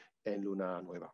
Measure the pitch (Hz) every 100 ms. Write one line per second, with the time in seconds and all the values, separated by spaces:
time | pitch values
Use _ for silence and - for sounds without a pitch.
0 | - _ 110 101 98 98 92 90 90 90
1 | 82